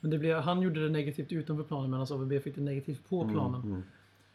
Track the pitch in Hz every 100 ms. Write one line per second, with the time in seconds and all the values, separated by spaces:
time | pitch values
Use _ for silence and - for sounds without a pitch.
0 | 160 156 160 160 151 180 185 156 156 151
1 | 143 147 139 165 147 151 147 147 135 131
2 | 131 139 131 139 139 139 143 139 139 131
3 | - 185 110 104 95 87 110 95 92 -
4 | - _ _